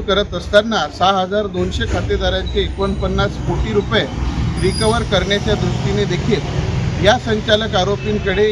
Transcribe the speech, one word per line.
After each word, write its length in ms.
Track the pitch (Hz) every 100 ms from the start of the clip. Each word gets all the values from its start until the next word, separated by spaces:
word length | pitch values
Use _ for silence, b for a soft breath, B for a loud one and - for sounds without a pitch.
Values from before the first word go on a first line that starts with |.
| 208
करत 260 | 196 202
असताना 520 | 180 175 202 220 208 151
सहा 300 | - 180 196
हजार 280 | 185 202 208
दोनशे 360 | 180 185 - 226
खातेदारांचे 680 | 185 170 196 185 185 180 208
एकोणपन्नास 760 | 170 - 196 190 190 190 202 - -
कोटी 260 | 175 220
रुपये 320 | 208 190 220 139 - - - - -
रिकव्हर 420 | 180 185 214 233 214
करण्याच्या 440 | 185 185 202 220 208
दृष्टीने 500 | 180 - - 202 190
देखील 960 | 175 - 190 - - - - - - 180
या 120 | 240
संचालक 560 | 233 214 220 214 220 202
आरोपींकडे, 680 | 180 202 214 208 196 185 214